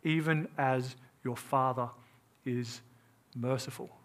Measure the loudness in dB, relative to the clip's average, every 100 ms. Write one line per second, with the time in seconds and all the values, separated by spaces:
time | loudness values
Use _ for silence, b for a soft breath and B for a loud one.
0 | 2 2 4 2 0 0 2 2 0 -10
1 | B B -6 -6 0 2 2 0 -4 -6
2 | B B B _ -4 -4 -4 -10 -16 b
3 | b b _ -6 -2 -2 -2 -10 -12 -14